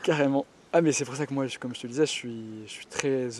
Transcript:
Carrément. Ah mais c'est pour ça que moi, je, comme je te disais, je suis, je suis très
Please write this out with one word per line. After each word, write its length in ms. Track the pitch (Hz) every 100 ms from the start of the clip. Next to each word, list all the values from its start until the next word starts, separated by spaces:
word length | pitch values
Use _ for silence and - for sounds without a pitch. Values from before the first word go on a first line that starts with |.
Carrément. 420 | - 151 139 139 - - - 170
Ah 60 |
mais 100 | 160
c'est 140 | 135 123
pour 100 | 135
ça 120 | 139
que 60 |
moi, 120 | 139 131
je, 140 | -
comme 160 | 127 117
je 60 |
te 60 | 120
disais, 200 | 131 147
je 40 |
suis, 520 | - 123 113 110 110 104
je 60 |
suis 160 | - -
très 400 | - 143 131 123